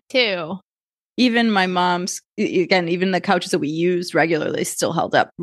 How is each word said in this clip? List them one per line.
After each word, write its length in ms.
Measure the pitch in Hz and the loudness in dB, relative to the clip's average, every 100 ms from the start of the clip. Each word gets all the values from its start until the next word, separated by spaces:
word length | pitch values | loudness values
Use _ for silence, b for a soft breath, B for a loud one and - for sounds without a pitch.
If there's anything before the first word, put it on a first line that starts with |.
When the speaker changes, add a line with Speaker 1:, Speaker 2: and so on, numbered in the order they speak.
| _ | _
Speaker 1:
too. 480 | 262 233 185 160 185 _ _ _ _ _ - | 2 2 0 -4 -10 _ _ _ _ _ 0
Speaker 2:
Even 340 | 247 233 233 | 2 4 2
my 160 | 202 185 | 2 2
mom's, 540 | 180 180 175 180 - _ - | 2 2 0 -4 -8 _ -6
e-, 240 | 208 165 | -2 0
again, 260 | 170 190 170 | 2 2 0
even 220 | 175 190 | -2 0
the 100 | 180 | -2
couches 300 | 180 180 - | 0 0 0
that 80 | 185 | -2
we 100 | 147 | -2
use 460 | 160 175 180 180 | -2 0 0 -2
regularly 500 | 165 160 156 - - | 0 0 0 -2 -4
still 280 | 185 - 160 | -6 -2 -2
held 220 | 165 160 | -2 0
up 160 | 143 - - | 2 0 -2